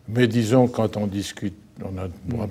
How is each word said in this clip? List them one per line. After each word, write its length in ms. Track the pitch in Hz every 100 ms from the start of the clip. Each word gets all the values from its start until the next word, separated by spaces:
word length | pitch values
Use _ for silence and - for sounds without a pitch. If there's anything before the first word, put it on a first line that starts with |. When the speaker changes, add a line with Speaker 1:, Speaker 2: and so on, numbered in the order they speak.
| -
Speaker 1:
Mais 180 | 113 123
disons, 400 | 113 107 127 120
quand 300 | 120 107 104
on 100 | 104
discute, 480 | 98 95 - 101 - - -
on 120 | 95 92
a 120 | 92
Speaker 2:
Mm. 380 | 87 - 110 107